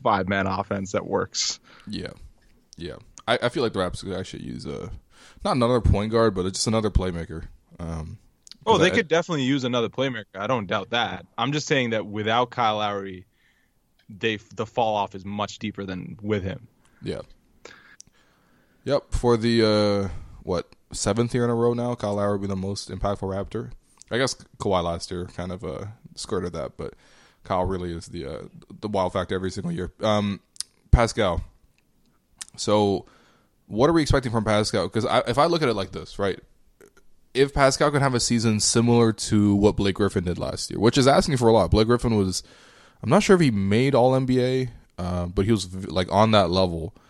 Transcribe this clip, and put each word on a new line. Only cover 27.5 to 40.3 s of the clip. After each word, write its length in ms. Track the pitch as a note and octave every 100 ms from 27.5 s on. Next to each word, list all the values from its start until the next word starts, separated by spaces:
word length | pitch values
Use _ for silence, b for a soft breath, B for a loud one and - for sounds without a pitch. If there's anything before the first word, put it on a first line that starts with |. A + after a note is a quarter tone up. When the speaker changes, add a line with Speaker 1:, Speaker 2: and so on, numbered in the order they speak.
| F#2+
Speaker 2:
really 280 | F#2 F#2+ F2+ E2
is 100 | -
the, 180 | F2 C2+
uh, 160 | A#1+ - E2 - -
the 80 | G#2+
wild 260 | G2+ F2+
factor 200 | G2 F2
every 160 | F#2+ F#2
single 220 | G2+ F2
year. 180 | F2 F2 -
Um, 380 | A2 G#2 G2+ F#2+ _ - - _ -
Pascal. 520 | - A#2 - G2+ E2 - _ _ _ _ _ _ _ _ - - -
So, 500 | - G#2+ G#2 F#2+ - b b b b _ -
what 200 | G#2 C#3+
are 40 |
we 80 | E3
expecting 300 | C#3+ C#3+ B2
from 120 | A2+
Pascal? 420 | G#2+ G#2+ G#2 G#2 F2+
'Cause 180 | A#2 A2
I, 140 | A#2+
if 180 | A#2+ A#2+
I 80 | E3
look 160 | E3+
at 60 | C#3+
it 40 |
like 180 | G#2 F#2
this, 260 | E2+ D#2+ -
right? 200 | G2 - - _ _ _ - _ - - _
If 220 | B2 C#3
Pascal 380 | C#3+ C3+ C3+ D3+
can 80 | C#3+
have 120 | C3+
a 40 | A#2+
season 380 | - A#2+ A2+ G#2+
similar 540 | - A#2+ A#2 A#2+ A2+
to 420 | G#2+ - G#2+ G#2
what 220 | G2+ G#2 F2+
Blake 180 | G2+
Griffin 300 | F2+ G2 G2+
did 120 | F2